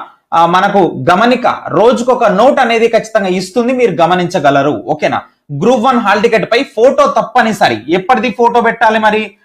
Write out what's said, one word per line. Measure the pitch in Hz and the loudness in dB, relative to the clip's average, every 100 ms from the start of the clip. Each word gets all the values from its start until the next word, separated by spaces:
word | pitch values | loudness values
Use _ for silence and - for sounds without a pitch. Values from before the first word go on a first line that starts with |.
| - _ _ | -4 _ _
ఆ, | 165 170 | 0 2
మనకు | 180 196 202 165 131 127 | 2 2 2 0 0 0
గమనిక, | 180 240 247 208 110 - | 2 2 0 -2 -4 -4
రోజుకొక | 147 226 226 247 254 220 190 | 0 2 2 0 0 0 2
నోట్ | 247 277 | 2 2
అనేది | 240 226 226 | 0 0 0
ఖచ్చితంగా | 220 - 214 196 | 0 -2 -4 -2
ఇస్తుంది, | 185 185 247 233 | -4 -4 -4 -2
మీరు | 254 233 160 | 0 0 0
గమనించగలరు. | 165 180 175 - 139 139 139 135 117 | 0 0 -2 -2 0 0 0 -2 -6
ఓకేనా? | 151 170 113 - _ - 143 | -4 -4 -4 -8 _ -14 -4
గ్రూప్ | 196 254 | 0 2
వన్ | 254 247 | 2 0
హాల్ | 202 214 | 0 0
టికెట్ | 226 220 - | 0 0 -2
పై | 240 277 - | -4 -4 0
ఫోటో | 254 262 269 226 | 2 2 2 0
తప్పనిసరి. | - 254 226 208 160 110 123 | -2 0 0 0 0 0 -2
ఎప్పటిది | 180 185 247 240 - | -2 0 0 -2 0
ఫోటో | 226 226 | 0 2
పెట్టాలి | 226 - 226 220 | 0 0 0 2
మరి? | 214 214 208 - | 0 0 -4 -12